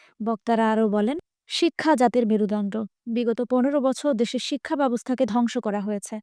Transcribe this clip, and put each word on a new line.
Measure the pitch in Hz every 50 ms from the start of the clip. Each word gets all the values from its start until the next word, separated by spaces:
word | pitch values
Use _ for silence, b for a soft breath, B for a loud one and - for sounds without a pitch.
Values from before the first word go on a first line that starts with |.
| b b b b
বক্তারা | 214 226 226 - - 233 233 220 226 220
আরও | 220 220 226 214
বলেন, | 202 208 208 220 294 359 - _ _ _ _ -
"শিক্ষা | - - 339 330 - - - 320 302
জাতির | 233 254 233 - 247 240
মেরুদণ্ড। | 208 220 208 214 190 214 208 202 202 196 220 214 190 _ _ -
বিগত | 233 226 240 240 233 226 247
পনেরো | 247 - 254 254 240 277 285 294
বছর | 247 262 247 - - 294 269
দেশের | 208 233 - - 240 -
শিক্ষা | - 294 262 - - 320
ব্যবস্থাকে | 285 285 254 240 233 - - 254 226 262
ধ্বংস | 208 208 240 240 233 - 247
করা | - 214 202 208
হয়েছে। | 196 214 208 202 - - 220 214